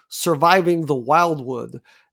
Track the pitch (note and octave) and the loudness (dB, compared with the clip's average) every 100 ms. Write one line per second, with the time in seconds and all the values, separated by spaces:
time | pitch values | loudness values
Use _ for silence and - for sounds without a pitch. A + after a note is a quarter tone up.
0 | _ - F3 D3 E3+ F#3+ F3 E3+ D3+ C3+ | _ -6 -4 2 4 4 2 0 -2 -4
1 | A#2 D#3+ F3 D#3 B2 A#2+ A#2 C3 - _ | 2 2 2 -2 -6 -8 -10 -14 -20 _
2 | _ | _